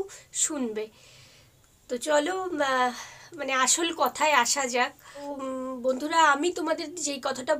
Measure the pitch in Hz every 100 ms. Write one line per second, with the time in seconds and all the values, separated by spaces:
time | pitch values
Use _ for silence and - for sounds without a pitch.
0 | 392 - - - - 302 240 214 220 -
1 | - - - - - _ _ _ - 247
2 | 302 294 302 381 370 302 277 262 247 240
3 | - - - 302 269 262 254 - 339 330
4 | 262 - 302 285 240 285 262 240 262 -
5 | - 285 285 277 269 262 262 262 254 254
6 | 294 330 311 277 349 359 320 320 311 349
7 | 285 277 277 262 254